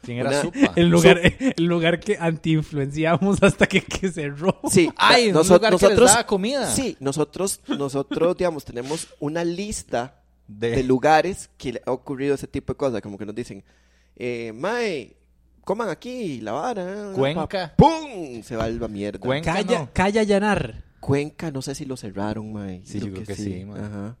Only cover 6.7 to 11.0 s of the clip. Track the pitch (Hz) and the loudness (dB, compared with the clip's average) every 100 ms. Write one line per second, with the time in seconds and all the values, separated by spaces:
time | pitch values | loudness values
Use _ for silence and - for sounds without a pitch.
6.7 | 113 254 - 135 147 147 - 180 - - | -2 -2 -2 -4 -2 -2 -2 -4 -4 -6
7.7 | 208 143 139 139 285 165 180 180 156 - | -4 -2 -4 -4 2 2 2 -2 -2 -10
8.7 | 117 131 160 - - 147 160 170 175 208 | -10 -6 -8 -8 -8 -6 -2 -4 -4 -8
9.7 | 214 - 120 120 _ _ _ _ 104 117 | -8 -6 -6 -6 _ _ _ _ -6 -2
10.7 | 123 127 131 | 0 2 2